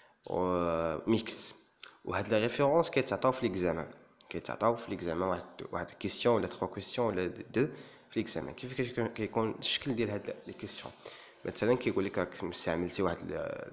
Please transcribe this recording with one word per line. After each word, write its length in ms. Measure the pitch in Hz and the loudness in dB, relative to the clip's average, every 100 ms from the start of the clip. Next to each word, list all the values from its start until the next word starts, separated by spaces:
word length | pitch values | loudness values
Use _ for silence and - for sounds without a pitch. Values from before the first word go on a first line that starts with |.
| - _ - | -20 _ -4
و، 840 | 87 90 87 85 82 82 78 - | 0 2 2 2 2 0 0 2
ميكس. 440 | 113 - - - - _ - - - - | 2 2 -4 -6 -12 _ -14 -14 -12 -4
وهاد 220 | 95 104 | -2 2
لا 120 | 110 | 4
ريفيرونس 500 | 117 - 143 160 165 | 4 4 6 6 4
كيتعطاو 420 | 139 - 98 131 | 2 2 4 4
في 160 | 127 117 | 4 2
ليكزامان، 440 | 92 87 82 - - - - - | 2 2 2 -2 -10 -20 -20 -8
كيتعطاو 460 | 85 - 60 110 117 | -8 -6 2 2 2
في 160 | 113 | -2
ليكزامان 380 | 95 87 82 95 | -4 -2 0 0
واحد، 160 | 90 - - - | 0 -4 -12 -6
واحد 200 | 87 85 | -6 -6
كيسيون 440 | - 98 - 120 113 | -4 -4 0 4 4
ولا 120 | 92 | 2
تخوا 200 | - 92 | -2 -4
كيسيون 400 | - - - 117 | -4 -6 0 0
ولا 200 | 92 90 | 2 -2
دو 400 | - - - 143 - - - - | -4 -2 2 2 0 -16 -20 -6
في 100 | 113 | -4
ليكزامان. 340 | 110 - - | -2 -4 -6
كيف 200 | - 127 | -8 -8
كيكون، 340 | 131 120 120 110 | -4 -4 0 -2
كيكون 480 | - 104 113 110 - | -2 -2 2 0 0
الشكل 360 | - - 147 117 | 0 0 0 0
ديال 140 | 107 | 0
هاد 260 | 101 - - - | 0 -6 -10 -10
لي 60 | |
كيسيون؟ 400 | - 104 - - - - - - - - | -12 -10 -10 -12 -14 -16 -16 -20 -8 -6
مثلا 320 | - 107 127 | 0 4 4
كيقول 280 | 117 98 98 | 4 2 2
لك 120 | - | 0
راك 260 | 87 - | -2 -2
استعملتي 580 | 87 - - 82 87 - | -6 -2 0 2 0 2
واحد 300 | 92 85 85 | 0 0 -4
لا، 400 | 80 80 - - | -4 -4 -6 -8